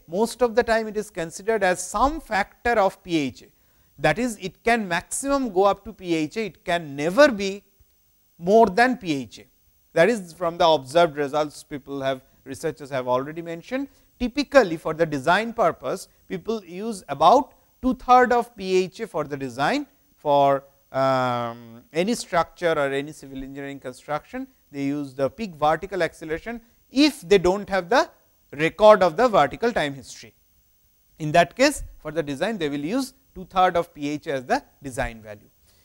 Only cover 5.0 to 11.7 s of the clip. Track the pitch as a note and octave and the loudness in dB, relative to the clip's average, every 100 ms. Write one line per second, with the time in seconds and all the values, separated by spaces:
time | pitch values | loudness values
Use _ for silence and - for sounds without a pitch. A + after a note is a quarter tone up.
5 | - - C#4 C#4 B3+ F3+ G3+ F#3+ A3+ - | -4 -6 -2 -2 0 2 2 2 -6 -12
6 | F3+ D#3+ D3+ A3+ G#3 - - F3 D#3 C#3 | -4 -2 -2 -4 -8 -8 -4 -4 -4 -6
7 | D#3 G3+ D4 G3+ G3 G3 - _ _ _ | 0 4 4 4 -4 -6 -14 _ _ _
8 | _ _ _ _ E3+ A3 A3+ F#3 B3 B3 | _ _ _ _ 2 6 6 4 2 2
9 | F3+ C#3 A#2 - - _ _ _ _ D#3+ | -2 -4 -4 -14 -20 _ _ _ _ 2
10 | F3+ A#3+ F3 D#3+ F3 E3+ F3 D3+ B2+ D#3+ | 4 2 -4 -6 -4 2 4 4 2 4
11 | E3+ D3 C#3+ D3 D3+ - - | 4 2 -2 -2 -2 -6 -14